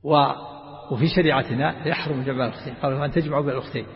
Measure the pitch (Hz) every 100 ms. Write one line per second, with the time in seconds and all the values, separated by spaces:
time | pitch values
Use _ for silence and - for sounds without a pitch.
0 | 139 147 139 - - - - - - 127
1 | 160 180 160 135 117 120 151 160 151 165
2 | 151 139 131 131 123 - 143 120 143 135
3 | 147 165 151 143 143 131 - 127 104